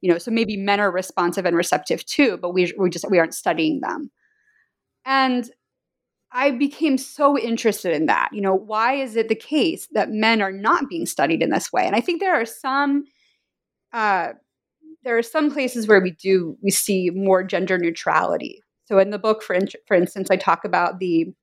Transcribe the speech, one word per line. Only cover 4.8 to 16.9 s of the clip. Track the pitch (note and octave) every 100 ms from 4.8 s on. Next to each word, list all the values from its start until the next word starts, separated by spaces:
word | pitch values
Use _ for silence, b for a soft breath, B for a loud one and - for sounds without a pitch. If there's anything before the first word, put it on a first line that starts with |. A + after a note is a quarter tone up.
| _ _
And | - C4+ C4 B3 A#3 _ _ _ _ _ _ _ _
I | B3 C#4
became | A#3+ C#4+ - D#4 C4
so | - - C#4+ C#4+
interested | A#3 A3+ A#3 G#3 F#3
in | D3+ D#3
that. | F#2 -
You | G#3
know, | G3 F#3+
why | G#3 G#3+ A3+
is | C#4 C4 A3
it | A3
the | A3
case | - D4+ F#3+ - -
that | A3 G3
men | G#3+ A3 A3+
are | G3
not | G3 G#3 F4 C#4+
being | F3 -
studied | - C#3+ D#3+
in | E3
this | G3 -
way? | - -
And | G#3
I |
think | A#3+ E4+
there | G4 D#4+
are | A3+
some, | - C4+ C4+ C#4+ C#4+ C#4+ b b b _ _ _ _ _
uh, | A#3+ G#3+ F#3+ E3 - _ _ _ _ - D#4+
there | C4 A#3
are |
some | A#3 D#4 D4+
places | C#4+ B3+ B3 G#3+
where | G#3
we | F#3
do, | D#3+ F#3+ F#3+ E3 C#3+
we | G3
see | F#3+ -